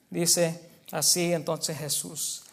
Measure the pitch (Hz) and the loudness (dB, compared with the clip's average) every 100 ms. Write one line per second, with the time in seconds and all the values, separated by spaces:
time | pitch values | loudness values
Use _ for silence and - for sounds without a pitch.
0 | _ 175 170 175 165 165 - - - 160 | _ 0 2 4 2 0 -12 -20 -8 0
1 | - 180 170 165 160 156 - 147 147 - | 2 4 2 2 0 -2 -4 -6 -4 -4
2 | - 156 - - - | -4 -6 -6 -8 -14